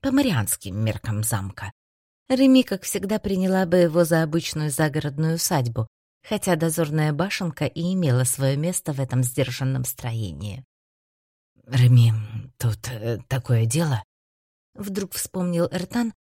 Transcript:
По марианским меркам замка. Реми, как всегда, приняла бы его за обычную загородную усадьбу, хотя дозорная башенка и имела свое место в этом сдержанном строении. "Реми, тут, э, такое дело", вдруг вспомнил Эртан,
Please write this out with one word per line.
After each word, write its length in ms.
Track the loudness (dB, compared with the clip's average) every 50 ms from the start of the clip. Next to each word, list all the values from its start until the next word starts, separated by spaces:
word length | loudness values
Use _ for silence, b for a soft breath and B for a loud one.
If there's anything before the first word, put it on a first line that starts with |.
По 100 | 0 2
марианским 640 | 2 2 2 4 2 0 0 -2 -4 -6 -6 -8 -4
меркам 460 | -2 -2 -2 -2 -2 -4 -4 -4 -2 -2
замка. 480 | -2 -2 -4 -4 -6 -10 -12 -14 -14 -14 _ _ _ _ _ _ _ _ _ _ _
Реми, 340 | 2 4 6 6 8 6 6
как 200 | 2 -4 -6 -6
всегда, 360 | -6 -6 -4 -2 -2 -4 -2
приняла 460 | -2 -2 -2 0 2 2 2 2 2
бы 120 | 4 6
его 280 | 6 6 6 6 4 4
за 180 | 4 4 2 2
обычную 460 | 2 0 -2 -2 -2 -4 -4 -4 -4
загородную 680 | 0 0 0 0 0 -2 -4 -4 -4 -2 -2 -2 0
усадьбу, 520 | -2 -2 0 0 0 0 0 -2 -4 -6 -6 _ _ _ _ _ _ _
хотя 320 | -6 -6 -4 0 0 0
дозорная 560 | 2 0 -2 0 0 -2 0 0 0 0 0
башенка 540 | 0 0 -2 -2 -2 -4 -4 -6 -4 -4 -4
и 280 | -4 -4 -4 -4 -2 0
имела 300 | 0 2 2 2 2 2
свое 320 | 0 -2 0 0 0 0
место 380 | 0 -2 -2 -4 -4 -6 -6 -4
в 60 | -4
этом 240 | -4 -2 0 0 0
сдержанном 600 | 0 0 -2 -2 -2 -2 -4 -4 -4 -2 -4 -4
строении. 800 | -6 -8 -8 -8 -6 -6 -6 -6 -6 -8 -8 -10 -10 -10 -12 -16 _ _ _ _ _ _ _ _ _ _ _ _ _ _ _ _ _ _ _ _
"Реми, 480 | -2 2 4 6 8 8 8 8 6 4 0 -4 -8 -10 -12 -12 -12 _
тут, 300 | _ -2 -2 -2 -4 -8 -10
э, 300 | -10 -6 -4 -4 -4 -6 -4
такое 380 | _ -4 -4 0 2 2 2 2
дело", 380 | 2 2 0 0 0 0 -2 -4 _ _ _ _ _ _ _ _ _ _ _ _ _ _
вдруг 380 | -12 -10 -6 -6 -6 -6 -6 -8
вспомнил 540 | -10 -10 -6 -4 -4 -2 0 0 0 0 0
Эртан, 420 | -2 -6 -8 -4 -2 -2 -2 -2 -6 _ _ _